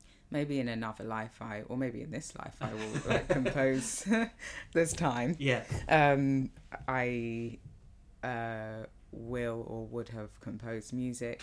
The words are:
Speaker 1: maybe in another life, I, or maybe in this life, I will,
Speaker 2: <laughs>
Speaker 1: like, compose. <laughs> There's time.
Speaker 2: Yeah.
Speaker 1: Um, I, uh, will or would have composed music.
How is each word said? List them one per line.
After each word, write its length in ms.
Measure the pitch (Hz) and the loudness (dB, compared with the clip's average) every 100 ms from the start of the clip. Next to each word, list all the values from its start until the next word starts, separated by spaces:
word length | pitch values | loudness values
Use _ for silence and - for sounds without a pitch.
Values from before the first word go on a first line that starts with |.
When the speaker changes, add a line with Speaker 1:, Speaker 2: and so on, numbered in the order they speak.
| - - - | -20 -20 -6
Speaker 1:
maybe 300 | 147 147 139 | -2 0 0
in 80 | 120 | 0
another 360 | 113 113 107 | -2 -4 -6
life, 380 | 110 110 113 - | -4 -4 -4 -8
I, 220 | 110 107 - | -8 -8 -4
or 80 | 127 | -2
maybe 280 | 131 117 | -2 -4
in 80 | 123 | -6
this 220 | 131 - - | -8 -8 -10
life, 180 | - - | -12 -6
I 100 | 113 | -6
will, 100 | 110 110 139 | -4 -4 -2
Speaker 2:
<laughs> 80 | - | 0
Speaker 1:
like, 180 | - - | 2 2
compose. 800 | 160 127 147 135 131 123 - 196 220 226 - | 2 2 4 4 4 0 -2 2 2 0 -4
<laughs> 340 | - - - | -12 -10 0
There's 200 | 165 165 | 2 2
time. 420 | - 160 120 123 160 | 4 2 2 0 2
Speaker 2:
Yeah. 240 | 139 120 - - - | 2 2 0 -4 6
Speaker 1:
Um, 640 | 156 143 139 139 135 131 - - - - | 8 8 8 6 4 2 -6 -14 -10 -2
I, 680 | 131 123 120 117 113 117 113 - - - - - - | 0 2 0 -2 -2 -4 -8 -16 -18 -20 -20 -20 -8
uh, 600 | 123 120 117 110 110 110 - - - | -4 -2 -2 -4 -6 -8 -10 -14 -14
will 540 | - 117 123 120 117 117 | -10 -4 -2 0 -2 -4
or 200 | 113 110 | -6 -6
would 220 | 120 117 | -6 -6
have 300 | 113 107 - | -8 -10 -10
composed 540 | 117 110 117 113 107 | -10 -8 -6 -6 -4
music. 480 | 127 127 120 117 - | -4 -2 -2 -6 -6